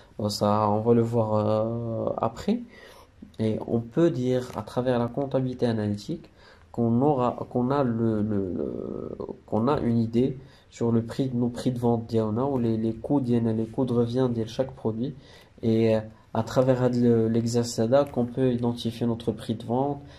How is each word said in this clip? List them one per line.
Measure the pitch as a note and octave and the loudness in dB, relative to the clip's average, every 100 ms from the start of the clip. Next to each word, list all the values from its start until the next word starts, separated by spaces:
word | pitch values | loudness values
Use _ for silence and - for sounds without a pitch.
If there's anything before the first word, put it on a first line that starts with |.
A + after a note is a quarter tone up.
| - - | -16 -6
euh, | G#2 | -4
ça, | G#2 G#2 G#2+ G#2+ | 0 2 4 2
on | G#2+ | 2
va | A#2 | 4
le | A#2+ | 4
voir, | A#2 A#2 A2 | 4 2 2
euh, | G#2+ G#2+ G#2+ A2+ A#2 A#2 A2+ A2 - | 2 2 2 0 -4 -4 -2 -2 2
après. | A#2 - - A#3+ - - - - - - - - | 2 2 -2 -2 -4 -18 -20 -20 -20 -20 -14 -2
Et | A2 G#2+ - | 0 0 0
on | A#2 | -2
peut | A#2 D#3+ E3+ | 0 2 2
dire | C3 B2 B2+ B2 - | 2 0 0 -2 -8
à | |
travers | - B2+ B2+ A#2+ | -6 -2 0 0
la | A#2+ | 0
comptabilité | C#3 C#3 C3+ B2+ B2 | -2 -2 0 -2 0
analytique | A#2+ A2+ G#2 G2+ - E3 - - - - - | 0 0 -2 -2 -6 -10 -12 -20 -20 -20 -10
qu'on | - A#2 A#2+ | -2 2 4
aura, | D3 C3 B2 - - | 4 4 0 -2 -4
qu'on | B2+ B2 | -2 0
a | C#3+ | 0
le, | B2+ A2+ A#2 G#2+ | 0 0 0 0
le, | G#2+ G2+ F#2+ | 0 -2 -2
le, | - C2+ A#1 - - - - - - - | -4 -4 -6 -8 -8 -10 -10 -10 -12 -4
qu'on | A2 A#2+ | 0 2
a | D3+ | 0
une | A#2 A#2 | 0 0
idée | A2 A#2 C3+ - - - _ | 2 2 0 -2 -14 -20 _
sur | - A#2 | -4 0
le | A#2 | 0
prix | A2+ - C3 | 0 -4 -2
de | A#2+ | -2
nos | A#2+ | -2
prix | A#2+ A#2+ | -2 -4
de | A#2 | 0
vente | A#2+ A#2 A2+ | 0 0 0
d'Iona | A2+ G#2+ A2 | -2 0 0
ou | C#3 C3 | 0 0
les, | A#2 A2 | 0 0
les | A2+ | -2
coûts | A2+ - C#3+ | -4 0 0
d'Iona, | A#2+ A#2+ A2+ | 2 2 2
les | A2 A2 | 0 -2
coûts | B2+ | -2
de | B2 | 0
revient | A#2+ A#2 B2 B2+ | 2 0 0 0
de | A2+ | 0
chaque | A2 - C3 | -4 -4 -6
produit. | - A2+ A2 C#3 - - - - - | -4 -4 -4 -6 -8 -18 -20 -20 -4
Et, | A#2 A2+ A2+ A2 | 0 2 4 2
euh, | A2 - - | -2 -12 -6
à | A2+ | -4
travers | - C3+ B2+ B2+ B2+ | -2 2 2 4 2
le, | A#2+ A#2+ A2+ A2+ | 4 4 4 4
l'exercice | A#2 A#2 A#2+ A#2+ - | 0 0 0 -2 0
adak, | A2+ C#3 C#3+ B2 | 4 4 2 0
on | A#2+ | -2
peut | C3+ C3 | 0 0
identifier | A#2+ A#2+ A#2+ A#2 - A#2+ | 2 -2 -2 -6 -2 -2
notre | A2+ - | -2 -4
prix | G#2+ - | -4 -6
de | A#2 | -6
vente | A2+ B2 C#3+ C#3+ - | -2 -2 -2 -4 -12